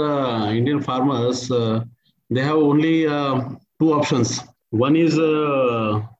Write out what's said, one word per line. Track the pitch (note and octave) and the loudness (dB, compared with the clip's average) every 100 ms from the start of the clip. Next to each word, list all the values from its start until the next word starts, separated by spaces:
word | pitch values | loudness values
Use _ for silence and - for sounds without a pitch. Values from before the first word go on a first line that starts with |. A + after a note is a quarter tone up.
uh, | D3+ C#3+ C3 A2+ G#2+ | 0 -2 -2 -2 -2
Indian | A2+ B2+ D3 | 0 0 -2
farmers, | C3+ B2+ C#3 B2 A#2+ B2 - | -2 -2 0 0 -2 -2 -2
uh, | B2 A2+ A2+ A#2 - _ _ - | -2 0 -2 -4 -14 _ _ -6
they | B2 | -2
have | C#3 D#3 | 0 2
only, | D3 D3 D#3+ E3 D#3 | 4 4 2 2 0
uh, | D3 C#3+ B2+ A#2+ - _ - | -2 -2 -2 -4 -10 _ -2
two | D#3+ | 2
options. | D3+ - C3+ A#2 - - _ _ | 2 0 0 0 -4 -12 _ _
One | A2+ C3 D#3+ | 0 2 4
is, | E3 D#3 | 2 2
uh, | D#3+ D3+ D3 C3+ B2+ A#2 A2 G#2+ G#2+ | 2 0 0 0 0 0 -2 -4 -6